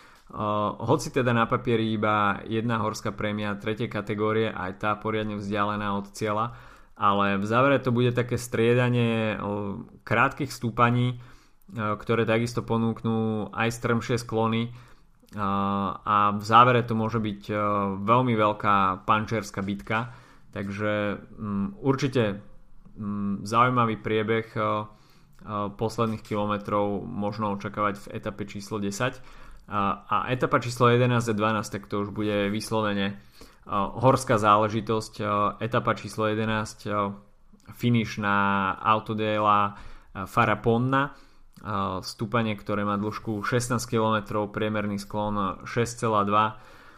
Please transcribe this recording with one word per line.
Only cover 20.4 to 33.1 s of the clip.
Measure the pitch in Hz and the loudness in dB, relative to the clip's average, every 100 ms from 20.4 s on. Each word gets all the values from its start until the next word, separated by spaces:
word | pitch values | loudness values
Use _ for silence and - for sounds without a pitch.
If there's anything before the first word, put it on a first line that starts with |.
| - | -14
takže, | 104 98 101 107 104 104 98 | -8 -6 -4 -2 0 -2 -4
mm, | - - 110 101 98 - | -10 -12 -6 -2 -4 -2
určite, | 135 135 143 127 107 98 - - - - - - | 0 0 0 0 0 -2 -10 -20 -20 -20 -18 -10
mm, | 104 101 101 98 101 | -8 -4 -4 -4 -2
zaujímavý | 117 123 123 117 107 | 2 4 4 2 0
priebeh, | - 110 107 113 110 | 0 0 2 0 -2
e, | 113 | -2
e, | 107 107 107 - - - - - 95 107 101 | -2 -2 -6 -12 -20 -20 -20 -20 -10 -6 -6
posledných | 101 110 - 113 110 | -4 -4 0 -2 -2
kilometrov | - 107 104 104 101 104 104 101 | -4 -2 -2 -2 -2 0 0 -2
možno | 92 95 104 104 107 101 | -6 -4 -4 -2 -4 -4
očakávať | 107 104 104 98 | -6 -2 -2 -4
v | - | -8
etape | 110 107 101 101 | -8 -8 -8 -10
číslo | 104 101 110 | -10 -8 -4
desať. | 101 101 123 135 - - - - - | -4 -2 -4 -4 -12 -18 -18 -18 -6
A, | 104 101 - - | 0 0 -2 -2
a | 101 - | -2 0
etapa | 123 143 143 | -2 0 0
číslo | 120 120 120 | -2 2 4
jedenásť | 120 123 120 113 | 6 4 2 0
a | 107 | 0
dvanásť, | 107 110 104 | 2 0 -2
tak | 104 - | -8 -6
to | 104 | -6
už | 101 | -4
bude | 101 104 104 101 | -4 -2 0 0
vyslovene, | 107 - 110 107 101 | -2 -2 -2 0 0
e, | 98 | -2